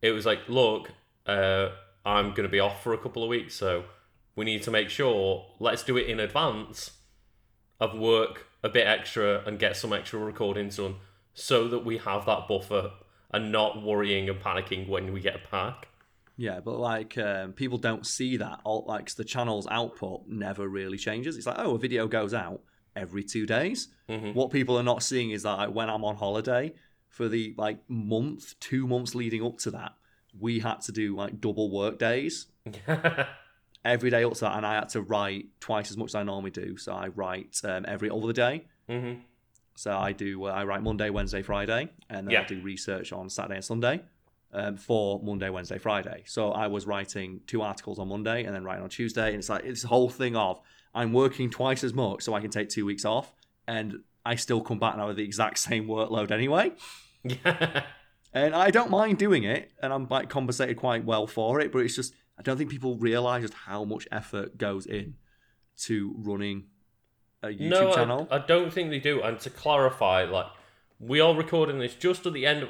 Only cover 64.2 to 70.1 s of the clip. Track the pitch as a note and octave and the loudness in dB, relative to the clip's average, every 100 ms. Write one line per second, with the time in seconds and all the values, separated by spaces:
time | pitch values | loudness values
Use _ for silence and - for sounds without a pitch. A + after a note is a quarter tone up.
64.2 | - G2+ G2 - G#2 G2 F#2+ G2+ G2+ - | -6 -6 -6 -4 -2 -2 -4 -6 -8 -12
65.2 | _ _ _ _ _ - - A2 G2+ - | _ _ _ _ _ -10 -2 0 -2 -4
66.2 | G#2 G2+ G2+ G2 G2 _ _ _ _ _ | -4 -2 -2 -4 -10 _ _ _ _ _
67.2 | _ _ A2 G#2 D#3 F3+ F#3+ F3 A#2+ B2+ | _ _ -8 -2 4 6 6 6 4 0
68.2 | D#3 C#3 C#3 E3+ F3 F3+ E3 D3 C#3 C#3 | 0 0 6 4 4 0 -2 0 0 2
69.2 | G#2+ A#2 C3 - D3+ D3 C3 B2+ G2+ | 0 -2 -8 -2 4 6 6 6 6